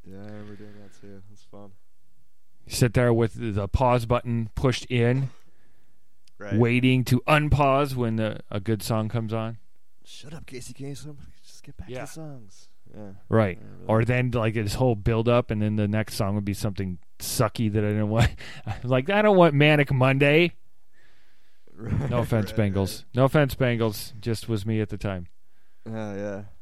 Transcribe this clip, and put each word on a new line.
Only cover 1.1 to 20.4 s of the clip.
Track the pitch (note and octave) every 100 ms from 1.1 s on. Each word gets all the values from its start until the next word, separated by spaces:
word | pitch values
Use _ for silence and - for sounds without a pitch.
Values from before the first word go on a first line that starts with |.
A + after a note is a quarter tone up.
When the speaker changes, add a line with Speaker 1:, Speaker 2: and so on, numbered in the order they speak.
| G2
Speaker 1:
It | F#2+
was | G2+ -
fun. | G2+ G2+ F#2+ - - - - - - - - -
Speaker 2:
You |
sit | - B2
there | A#2 B2
with | A#2 A2+ - A#2 G2+
the | G2+
pause | - B2+ B2 A#2
button | A#2+ A#2+ A#2 A2 -
pushed | C#3 A#2+ -
in, | B2 A#2 B2+ C3+ - - - - - - - - - - -
Speaker 1:
Right. | G2+ G#2
Speaker 2:
waiting | A#2 B2 B2+ B2+ A#2+
to | B2 -
unpause | D3+ D3+ C#3 C#3 C3+ D3 C3
when | A#2+ A2
the, | A2 G#2+ -
a | G#2
good | G#2 A2
song | - A2+ A2
comes | A#2+ A2
on. | A2+ A2 A2+ - - - -
Speaker 1:
Shut | - - A#2+
up, | D#3 A#2
Casey | C3 A#2+
Kasem. | A#2+ C#3 C#3 C#3+ C#3+ D3 -
Just | - -
get | - C3+
back | G#2
to |
Speaker 2:
Yeah. | B2
Speaker 1:
the | A2+
songs. | - D#3 C3+ G#2 - - - -
Yeah. | - G2+ G2 -
Speaker 2:
Right. | A2 G#2 F2
Speaker 1:
I |
remember | G#2 F#2+ F2+
Speaker 2:
Or | A2
Speaker 1:
that. | A2+
Speaker 2:
then, | B2 B2+
like, | A#2+ A2
this | A2 G#2 -
whole | C3 A2
build | G2 A2+ A2+
up, | A#2+ -
and | G#2+
then | G#2+ G#2+
the | G#2
next | G#2+ G#2+ -
song | G2+ G#2
would | G2+
be |
something | G2 A2 G2 G2 F2+ - -
sucky | - - A2 - A2
that | G#2
I | G#2
didn't | G#2+ G#2+
want. | A2 A#2 - - -
<laughs> | - G2+
Like, | A#2+ B2+ C3+
I | G3+
don't | G#3+ F#3+
want | E3+ C#3+
Manic | D3 D3+ C#3
Monday. | C3+ C3 C3+ C#3+ D3+